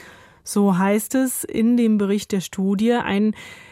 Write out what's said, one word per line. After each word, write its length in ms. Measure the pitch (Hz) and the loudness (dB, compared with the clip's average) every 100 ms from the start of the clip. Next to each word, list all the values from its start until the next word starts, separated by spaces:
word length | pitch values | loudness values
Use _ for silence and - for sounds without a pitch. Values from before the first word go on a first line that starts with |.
| - - - - - | -20 -20 -20 -20 -6
So 340 | 208 202 180 | 0 2 2
heißt 340 | 196 208 - | 2 0 0
es 300 | 262 262 - | 0 -2 -4
in 340 | - - 226 240 | -6 -2 2 2
dem 220 | 233 214 | 2 2
Bericht 320 | 196 202 - | 2 -2 -2
der 100 | 202 | -4
Studie, 520 | 170 - 190 196 226 | -4 -2 0 2 2
ein, 420 | 240 - 196 214 208 - - - | 0 0 0 0 -2 -10 -20 -20